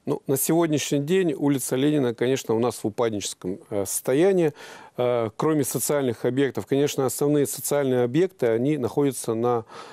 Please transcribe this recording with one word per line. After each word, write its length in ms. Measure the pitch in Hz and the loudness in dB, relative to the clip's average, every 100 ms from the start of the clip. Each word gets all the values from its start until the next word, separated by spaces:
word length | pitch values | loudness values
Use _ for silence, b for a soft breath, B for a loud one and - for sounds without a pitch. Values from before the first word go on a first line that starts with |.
Ну, 180 | - 143 - | -6 -6 -2
на 100 | 135 | -2
сегодняшний 640 | - 160 170 151 - 143 | 2 2 2 0 0 -2
день 320 | 143 190 180 | 0 2 2
улица 420 | 139 143 139 - | 0 0 0 0
Ленина, 400 | 131 143 151 127 | 0 2 2 0
конечно, 400 | 113 120 135 - | 0 0 0 0
у 40 | 113 | 0
нас 180 | 120 - | 0 -2
в 80 | |
упадническом, 720 | 113 104 117 104 - - 90 95 - | -4 -2 -2 -2 -6 -8 -8 -8 -6
э, 160 | 107 98 | -4 -4
состоянии. 680 | - - 131 185 190 160 B B B B - | -4 0 2 4 4 2 B B B B -2
Э, 320 | 123 120 113 - | 0 0 -2 -2
кроме 280 | 156 156 | 0 2
социальных 600 | 135 139 - 147 131 113 | 0 -2 -2 0 0 -2
объектов, 420 | 123 123 135 113 98 | -2 0 0 -2 -2
конечно, 400 | 135 143 - 131 | 0 0 0 -2
основные 400 | - 143 147 135 | 0 2 2 0
социальные 580 | - - 143 139 127 | -2 -2 0 2 2
объекты, 420 | 123 131 185 - 120 | 2 2 0 0 0
они 300 | 113 131 151 | 2 2 0
находятся 560 | 117 - 143 123 - | -2 0 0 0 -4
на 300 | 113 120 120 110 B B | -2 0 0 -4 B B